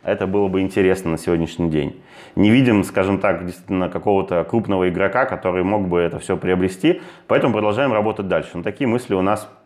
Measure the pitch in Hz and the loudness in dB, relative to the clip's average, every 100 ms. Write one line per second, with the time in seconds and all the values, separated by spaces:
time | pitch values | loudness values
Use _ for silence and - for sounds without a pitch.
0 | - 101 95 101 98 95 92 101 92 92 | -2 -2 0 0 0 0 0 2 2 2
1 | 85 80 - 85 82 - 85 78 71 - | -2 -4 0 0 -2 -2 -2 0 -4 -8
2 | - - - - 101 123 123 104 92 - | -20 -20 -8 2 4 6 6 2 2 0
3 | 95 95 101 87 90 - - 95 90 87 | 0 0 0 -2 -6 -12 -4 -2 -2 -2
4 | 104 98 95 87 82 117 104 95 90 87 | 0 0 2 -2 0 -2 0 0 0 0
5 | 95 117 135 - 95 90 92 104 95 87 | 0 0 -2 -2 -2 0 0 0 0 0
6 | 85 82 - 92 90 92 92 - 156 175 | 0 -4 -4 -4 0 0 0 0 0 0
7 | - - - 123 139 107 104 107 139 107 | -6 -20 0 2 2 2 0 0 0 0
8 | 107 107 98 85 - 87 87 98 131 120 | 0 -4 -2 -2 -2 -8 -8 -4 -2 -2
9 | 123 95 95 104 - - | 0 0 2 0 -4 -20